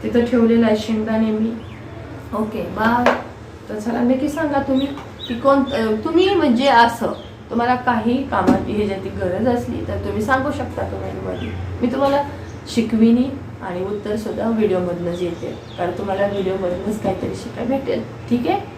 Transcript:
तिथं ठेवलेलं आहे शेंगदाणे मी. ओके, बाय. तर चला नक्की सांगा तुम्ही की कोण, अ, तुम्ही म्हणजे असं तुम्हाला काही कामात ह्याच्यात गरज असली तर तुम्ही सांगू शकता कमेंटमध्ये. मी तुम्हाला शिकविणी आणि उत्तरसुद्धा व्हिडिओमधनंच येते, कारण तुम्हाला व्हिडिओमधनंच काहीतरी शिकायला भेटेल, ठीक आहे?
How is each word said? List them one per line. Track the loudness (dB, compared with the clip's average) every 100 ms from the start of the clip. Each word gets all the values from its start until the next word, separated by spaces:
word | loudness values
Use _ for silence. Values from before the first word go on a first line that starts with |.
तिथं | 2 2 4
ठेवलेलं | 4 6 6 6
आहे | 4
शेंगदाणे | 2 -2 0 2 2
मी. | 2 0 -2 -10 -14 -14 -14 -12 -14 -8
ओके, | -4 -4 -4
बाय. | -6 0 2 4 2 0 -4 -14 -16 -16 -10
तर | -6
चला | -4 0
नक्की | 2 2 0
सांगा | 0 0 0
तुम्ही | 2 0 0 -4 -12 -14 -8
की |
कोण, | 0 4 4 4
अ, | 0 0 0 2
तुम्ही | 4 4
म्हणजे | 4 4 4 6
असं | 6 6 4 -4 -4 -10 -16 -6
तुम्हाला | -2 2 2
काही | 2 2 2 0 0
कामात | 2 4 4 2
ह्याच्यात | 0 0 -2 -6 -4
गरज | -2 0 2
असली | 2 -2 -6 -4
तर | -4
तुम्ही | -4 -2
सांगू | 0 2 0
शकता | -4 -6 -4
कमेंटमध्ये. | -6 -6 -6 -6 -6 -6 -6 -6 -8 -2
मी | -2
तुम्हाला | 2 2 2 0 -6 -12 -14 -4 0
शिकविणी | 2 6 6 6 4 -2 -10 -12
आणि | -8 -6 -4
उत्तरसुद्धा | -4 -2 -4 -2 -2 0
व्हिडिओमधनंच | 2 2 2 0 -2 -4 -2
येते, | -4 -4 -8 -10 -12 -6
कारण | -4
तुम्हाला | -4 -4 0 0
व्हिडिओमधनंच | 0 -2 0 -2 -2 -2 -2
काहीतरी | -2 -2 -4 -6
शिकायला | -8 -6 -2 -2
भेटेल, | 0 -4 -4 -10 -2
ठीक | 0 2
आहे? | 0 -2